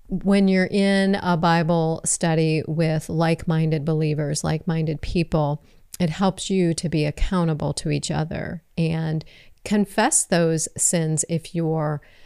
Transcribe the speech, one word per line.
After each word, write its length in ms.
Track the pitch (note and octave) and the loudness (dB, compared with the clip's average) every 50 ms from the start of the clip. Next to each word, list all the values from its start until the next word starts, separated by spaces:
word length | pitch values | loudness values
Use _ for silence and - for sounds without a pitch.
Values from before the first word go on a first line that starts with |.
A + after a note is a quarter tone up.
| - - | -12 -8
when 380 | F#3+ F#3 - F#3+ G3 G3+ G3 F#3+ | -8 -4 0 2 4 4 4 4
you're 200 | F#3+ F#3 F#3 - | 4 4 2 2
in 440 | - G3+ G3 G3 G3 G3 G3 G3 G3 G3 - | 2 2 2 2 2 2 2 2 0 0 0
a 140 | F3+ F3 | 0 0
Bible 680 | E3 F3 E3+ E3 E3+ E3+ D#3+ F3 E3 D#3+ D#3+ E3 - - | 2 2 4 4 4 2 2 2 2 2 0 -2 -2 -4
study 580 | - - - - E3+ D#3+ D#3+ D#3+ D#3+ D#3 D#3 - | -4 -2 0 0 0 2 2 2 2 2 0 -2
with 420 | - D#3 D#3+ E3 D#3+ D#3 D#3+ - - | -2 -2 0 0 0 0 -2 -2 -2
like-minded 760 | E3 D#3+ E3+ E3 E3 D#3+ - - D#3+ D#3+ D#3+ D#3 D#3+ D#3 C#3 | 0 0 2 2 2 0 0 0 0 2 2 2 0 0 0
believers, 600 | D#3+ D#3+ D#3 D#3+ D3+ D3+ C#3+ D3+ D3 D3+ - - | 0 0 0 0 0 0 -2 -2 -2 -4 -4 -2
like-minded 560 | D#3 D#3 D#3 - - D#3+ D#3+ D#3+ D#3+ D#3 D#3 | -2 -2 -2 -2 -2 -2 -2 -2 -2 -4 -4
people, 600 | - - - F#3 D#3+ - - D#3+ D3+ C#3+ D3 D3+ - - - - - _ - - | -4 -4 -2 -2 0 0 0 0 0 0 -2 -4 -8 -12 -20 -20 -20 _ -6 -2
it 120 | F3+ E3 | -2 -2
helps 400 | D#3 - G3+ F#3+ F#3 F#3+ - - | 0 0 0 0 0 -2 -4 -2
you 240 | G3 F#3+ F3+ E3 E3 | 0 2 2 2 0
to 140 | - - E3 | -2 -2 -2
be 160 | D3+ D#3 D3+ | 0 0 0
accountable 640 | D3 D3 - - - G3 F3+ E3+ E3 D#3+ D3 C#3+ C#3+ D3 | 0 0 0 0 0 2 2 0 0 0 0 -2 -4 -4
to 160 | - - D#3+ | -4 -2 -2
each 200 | D3 C#3+ - - | -2 -2 -2 -2
other 520 | D#3 D3 D#3 D#3+ - C#3+ - - - E3 - _ _ | -2 -2 -4 -4 -4 -6 -8 -8 -10 -12 -14 _ _
and 480 | - E3 E3 E3 D#3+ D#3+ D#3+ D#3 D#3 D3+ - - - - - - _ - | -2 -2 -2 -2 -2 -2 -2 -4 -4 -6 -8 -14 -20 -20 -20 -20 _ -6
confess 600 | - G#3 G#3 G3+ - - - G#3+ C#4 - - - | -2 0 0 0 0 0 0 0 2 2 0 0
those 440 | - F#3+ E3+ E3+ E3 D#3+ D#3+ - - - | 2 2 2 4 2 2 0 -2 -4 -4
sins 480 | - - - - E3+ D#3+ D#3 D#3 D#3 - - | -4 -2 0 0 0 0 0 0 -2 -2 -2
if 240 | E3+ D#3+ - - - | -2 -4 -4 -4 -4
you're, 480 | E3+ E3 D#3 D#3+ D#3+ D3+ D3+ D3+ C#3+ - - - - - | -2 -2 0 0 0 0 -2 -2 -4 -8 -12 -20 -20 -20